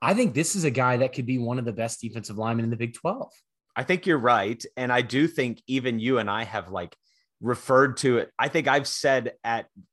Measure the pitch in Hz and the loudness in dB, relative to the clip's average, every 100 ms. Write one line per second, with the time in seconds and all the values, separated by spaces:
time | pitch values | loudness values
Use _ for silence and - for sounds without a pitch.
0 | 123 202 233 127 165 196 160 123 127 123 | 0 2 2 0 -2 0 0 2 2 2
1 | 131 - 123 131 117 123 117 104 113 - | 0 -2 -4 -2 -2 -4 -4 -4 -6 -6
2 | 113 113 101 104 113 117 113 113 120 117 | -10 -10 -10 -6 -2 0 -2 -2 -4 -4
3 | 170 254 - _ _ _ _ - 131 180 | -6 -4 -8 _ _ _ _ -6 -2 0
4 | 190 151 120 120 101 117 - - 127 123 | 2 2 4 4 2 -4 -10 -6 0 0
5 | 123 135 165 156 127 113 - 131 127 113 | 2 2 2 0 -2 -4 -4 -4 -2 -2
6 | 117 127 104 104 113 110 90 92 87 - | 0 0 0 -4 -4 -8 -8 -8 -10 -14
7 | _ _ _ _ 113 120 - 131 139 127 | _ _ _ _ -4 -4 4 6 6 4
8 | 135 120 - - 135 165 135 143 131 - | 2 2 0 -2 -2 0 2 2 0 -2
9 | 143 131 120 - 117 113 - - - | 2 2 0 -6 -4 -4 -6 -18 -20